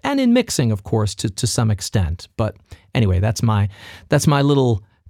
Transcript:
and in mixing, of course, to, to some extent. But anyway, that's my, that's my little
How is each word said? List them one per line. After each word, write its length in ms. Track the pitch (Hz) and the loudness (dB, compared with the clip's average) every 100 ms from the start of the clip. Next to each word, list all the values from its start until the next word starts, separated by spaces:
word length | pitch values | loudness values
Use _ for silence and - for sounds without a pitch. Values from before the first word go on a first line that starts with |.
and 160 | 277 277 | -4 0
in 100 | 254 | 2
mixing, 400 | 240 233 - 117 | 2 0 0 0
of 120 | 104 | 0
course, 300 | - 110 107 - | -2 -2 -2 -2
to, 140 | 107 | -6
to 160 | - 117 | -4 -4
some 240 | - 113 | 0 0
extent. 600 | 98 - 107 80 87 - - | -2 -2 -2 -2 -4 -8 -6
But 180 | 107 - - - _ 131 | -6 -6 -18 -20 _ 0
anyway, 240 | 101 90 | 2 2
that's 240 | 107 - | 0 -2
my, 240 | 117 104 98 - - - - | -2 0 0 -4 -20 -18 -2
that's 200 | 143 156 | 0 2
my 140 | 143 | 2
little 400 | 143 139 127 107 - _ | 2 2 2 0 -4 _